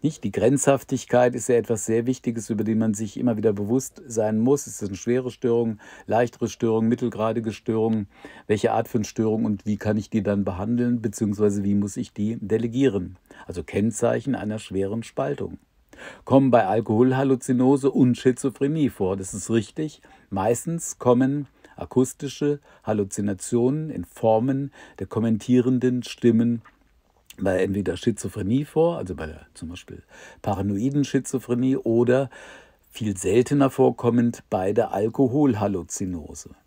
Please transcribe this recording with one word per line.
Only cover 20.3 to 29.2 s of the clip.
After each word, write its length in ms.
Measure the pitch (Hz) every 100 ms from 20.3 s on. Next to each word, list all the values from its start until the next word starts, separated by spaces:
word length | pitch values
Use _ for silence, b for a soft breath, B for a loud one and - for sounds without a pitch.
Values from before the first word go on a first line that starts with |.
Meistens 680 | 95 104 123 - 170 - -
kommen 480 | 123 123 131 143 139 b b -
akustische 840 | - 131 127 - 143 - 147 143 b b
Halluzinationen 1040 | - 107 98 - 101 95 - 120 123 151 156
in 160 | -
Formen 680 | 87 - 113 110 127 135 139 B B -
der 80 | 95
kommentierenden 960 | 110 117 110 - 123 120 127 127 123
Stimmen 600 | - - 120 113 117 117 - _ _ _ _ _ _ -
bei 220 | 98 92
entweder 340 | 95 98 90 -
Schizophrenie 680 | - 104 101 107 98 127
vor, 340 | 151 156 165 170
also 160 | 92
bei 120 | -